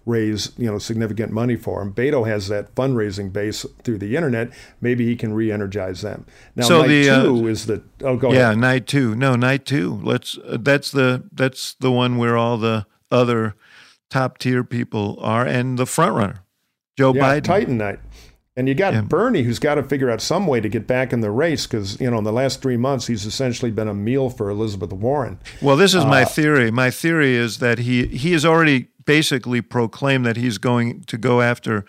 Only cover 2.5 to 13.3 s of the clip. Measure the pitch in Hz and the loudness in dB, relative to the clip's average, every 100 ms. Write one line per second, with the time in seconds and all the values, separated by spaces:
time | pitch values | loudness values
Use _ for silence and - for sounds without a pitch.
2.5 | 104 - - 135 120 104 98 95 101 107 | -6 -4 -4 -2 -2 -2 -6 -8 -6 -4
3.5 | 104 - - - 101 101 147 151 117 120 | -6 -12 -10 -6 -4 -4 -2 0 -2 -4
4.5 | - - _ 120 123 117 120 113 110 110 | -10 -20 _ -2 0 0 -2 -2 -2 -2
5.5 | 104 98 101 95 90 104 - - - - | -2 -4 -6 -6 -8 -10 -12 -16 -20 -12
6.5 | - 120 165 147 147 139 135 143 120 113 | -2 4 6 6 6 6 6 4 2 0
7.5 | 107 110 101 - - 131 127 127 127 120 | -2 -4 -6 -6 -6 -4 0 4 6 4
8.5 | 110 127 127 - 143 120 110 139 120 127 | 4 2 0 0 0 0 2 2 2 2
9.5 | 135 - 143 175 104 113 123 - - 123 | 0 -2 -2 -2 -4 -2 -4 -4 -14 -10
10.5 | 120 123 143 - 139 127 127 - - 131 | -4 2 0 0 0 0 0 -6 -2 -2
11.5 | - - - 131 123 123 123 117 117 117 | -2 -12 -4 0 0 0 0 0 0 0
12.5 | 117 113 110 - _ _ 123 120 | 0 0 -2 -6 _ _ 2 2